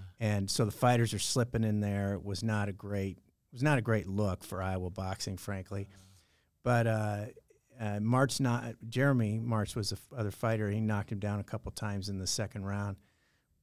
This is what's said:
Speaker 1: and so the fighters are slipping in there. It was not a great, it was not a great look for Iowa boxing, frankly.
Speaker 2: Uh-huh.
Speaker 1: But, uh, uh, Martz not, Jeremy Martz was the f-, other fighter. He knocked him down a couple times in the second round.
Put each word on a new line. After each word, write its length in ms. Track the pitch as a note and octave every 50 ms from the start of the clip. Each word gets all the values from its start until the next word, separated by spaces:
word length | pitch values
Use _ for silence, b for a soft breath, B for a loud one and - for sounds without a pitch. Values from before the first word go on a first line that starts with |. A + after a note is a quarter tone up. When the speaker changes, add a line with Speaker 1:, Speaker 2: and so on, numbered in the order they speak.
| F#2 F#2 - -
Speaker 1:
and 300 | A2+ G#2+ G#2 G2+ G2 F#2+
so 160 | - - D3
the 60 | C#3
fighters 420 | B2 - - B2 B2 A#2+ A#2 A2 A2+
are 60 | G2
slipping 440 | - - - C3 A#2+ B2 - A2+ A2+
in 160 | A2 G#2+ G#2
there. 320 | G#2 G2+ G2+ G2+ G2+ G2 G2+
It 100 | F#2 -
was 200 | G2+ G2 F2 G#2+
not 260 | A2+ G#2+ G#2 G2+ G#2
a 40 | F#2
great, 440 | F#2+ - G2+ G2+ G2+ G2 G2 - -
it 360 | _ _ _ _ _ _ -
was 100 | A#2 C3+
not 140 | D3+ D3 B2+
a 40 |
great 260 | G#2+ A#2 A2+ G#2+ F2+ F#2+
look 360 | F#2+ G2+ G#2+ G2 F2+ - -
for 180 | - F#2+ F#2 F#2+
Iowa 260 | F#2+ F#2+ F#2+ F#2 F2+
boxing, 480 | F#2 G2 F#2+ F#2 G2 - - A2+ G2 F#2
frankly. 500 | - - G2+ F#2+ F#2 - G2+ G2 G2 b
Speaker 2:
Uh-huh. 100 | b b b b b b b b b b b b _ _ -
Speaker 1:
But, 240 | B2 A#2+ A#2+ A2+ A2+
uh, 380 | A2 A2 G#2+ G#2 G#2 G#2 G#2+ - - - - _ _ _ _ _ - B2
uh, 180 | A2 G#2 G#2 G#2
Martz 400 | G#2 A2+ B2 B2+ C#3 C3+ - -
not, 360 | C#3 B2 A#2 - A#2 A#2 A2+ - - A#2
Jeremy 500 | A2+ B2 C3+ C#3+ C#3 B2 A2+ G#2 G#2+ A2+
Martz 360 | A2+ A#2 A2+ G#2+ G#2 - -
was 140 | A#2 G2+ -
the 60 | -
f-, 180 | - - - - C3
other 100 | G#2+ G2+
fighter. 400 | F#2+ - - A2+ A2+ G#2+ G#2+ G2+
He 100 | G#2 A2
knocked 320 | A2 G#2+ G#2+ G2+ G2+ -
him 80 | A2+ G2
down 200 | G2+ G#2 G2+ G#2
a 40 | G2+
couple 280 | - - A2 - A#2
times 380 | - - A2 G#2 G2+ G2+ G2 G#2
in 100 | G2 F#2+
the 80 | F#2 F2+
second 380 | - - G#2+ F#2+ - G#2 F#2+
round. 320 | G2 G2+ G2+ G2+ G2+ G2+ b b b b b b b b b b b b _